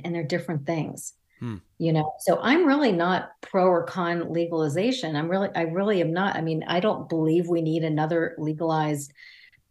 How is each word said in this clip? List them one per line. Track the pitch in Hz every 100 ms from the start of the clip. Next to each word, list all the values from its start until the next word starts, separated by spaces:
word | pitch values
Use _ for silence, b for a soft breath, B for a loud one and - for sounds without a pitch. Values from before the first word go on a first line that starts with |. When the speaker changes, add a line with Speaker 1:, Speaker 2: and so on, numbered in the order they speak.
Speaker 1:
and | 175
they're | 170
different | 156 175 170 156 139
things. | 165 - - - - _ B
Speaker 2:
Hmm. | 123 98 - -
Speaker 1:
You | 165
know, | 160 151 -
so | 196 -
I'm | 220 320 320
really | 285 269
not | 175 175 180 - -
pro | - 196 185
or | 170
con | 170 185 170 170 165
legalization. | 165 170 165 156 147 233 262 160 147
I'm | 165
really, | 190 196 180
I |
really | 165 170 202 196
am | 160
not. | 170 196 -
I |
mean, | 165 160 -
I | 175
don't | 214 180 -
believe | 165 160 170 170
we | 170
need | 156 165
another | 160 151 156 170 165 -
legalized | 156 156 165 156 151 143 139 B B B B B _